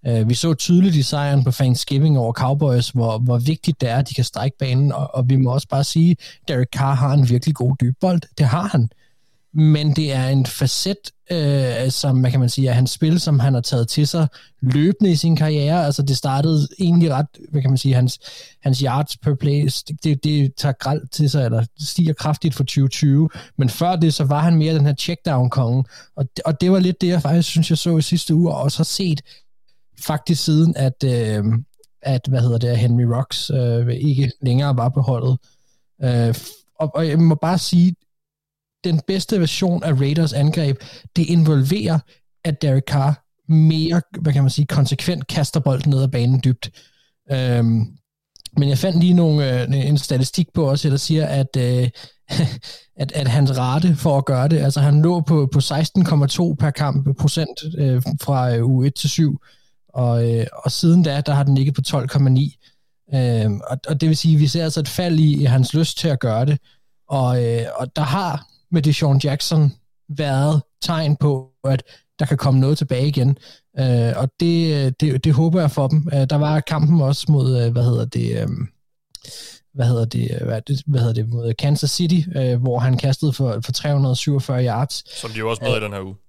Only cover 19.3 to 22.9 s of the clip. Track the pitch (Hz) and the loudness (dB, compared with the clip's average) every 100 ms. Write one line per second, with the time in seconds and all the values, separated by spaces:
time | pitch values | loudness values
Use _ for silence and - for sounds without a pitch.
19.3 | 139 147 143 147 - - 151 160 143 151 | 0 0 0 0 -4 -10 -6 -2 0 0
20.3 | 151 139 - 147 131 123 156 139 - 151 | 0 0 0 -4 -2 -4 -4 -6 -2 0
21.3 | 143 123 113 117 _ 151 - 160 151 151 | 2 0 0 -4 _ -8 -2 0 0 -4
22.3 | 156 165 - 135 - 135 | -2 -2 -2 -2 0 0